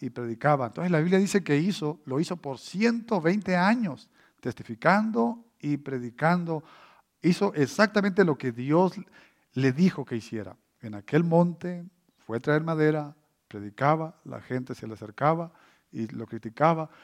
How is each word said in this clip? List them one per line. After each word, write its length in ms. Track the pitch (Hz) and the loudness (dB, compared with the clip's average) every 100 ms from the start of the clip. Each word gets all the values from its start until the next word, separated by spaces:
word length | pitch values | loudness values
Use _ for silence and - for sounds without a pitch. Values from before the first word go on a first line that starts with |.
y 100 | 131 | -10
predicaba. 560 | 123 120 117 143 147 120 | -6 -6 -2 2 2 0
Entonces 240 | - 180 | -4 0
la 80 | 165 | 2
Biblia 220 | 170 190 | 4 2
dice 240 | 196 208 | 2 0
que 140 | 165 143 | 2 2
hizo, 420 | 180 190 151 147 | 0 -2 -4 -6
lo 140 | - 131 | -4 -4
hizo 180 | 170 175 | -4 -6
por 220 | 143 127 | -10 -12
ciento 640 | - 180 226 233 220 202 | -10 -2 0 0 -2 0
veinte 340 | 160 208 185 180 | 0 0 0 2
años, 540 | 185 240 208 127 - _ _ _ | 2 2 -2 -8 -16 _ _ _
testificando 1040 | 127 - - 110 156 202 220 226 233 233 - _ | -8 -8 -10 0 4 4 2 0 0 -2 -12 _
y 160 | 147 143 | -4 -4
predicando. 880 | 143 135 120 113 156 180 165 160 - - - _ _ _ | -4 -8 -8 0 2 2 0 -6 -8 -20 -20 _ _ _
Hizo 320 | 160 180 196 | 2 2 2
exactamente 680 | 151 131 - 208 208 202 185 | 2 0 2 2 2 2 4
lo 120 | 180 139 | 2 2
que 140 | 131 | -4
Dios 440 | 117 131 160 185 180 - - _ _ _ | -4 0 2 2 -2 -14 -20 _ _ _
le 200 | - 135 | 0 0
dijo 320 | 131 185 - | 4 2 2
que 120 | 127 120 | -4 -8
hiciera. 400 | 107 110 95 - _ _ | -6 -10 -10 -16 _ _
En 140 | 117 104 | -14 -14
aquel 260 | - 147 | -2 0
monte 640 | 170 165 175 165 175 175 175 - _ _ - | 4 4 4 0 -10 -10 -14 -20 _ _ -8
fue 120 | 113 | -4
a 20 | |
traer 240 | 151 151 | 0 0
madera, 500 | 165 160 151 156 147 - _ _ _ | 0 0 2 0 -4 -14 _ _ _
predicaba, 760 | 104 104 101 135 160 160 - | -14 -12 -2 2 2 -2 -12
la 160 | - 120 | -14 -14
gente 340 | - 127 127 | -8 -8 -8
se 140 | 120 113 | -12 -12
le 60 | |
acercaba 580 | 107 107 - 143 165 165 - _ _ _ | -12 -14 0 2 2 -4 -14 _ _ _
y 160 | - 113 | -8 -8
lo 180 | - 110 | -8 -10
criticaba. 640 | 113 110 110 156 160 156 - | -10 -10 2 2 2 -4 -14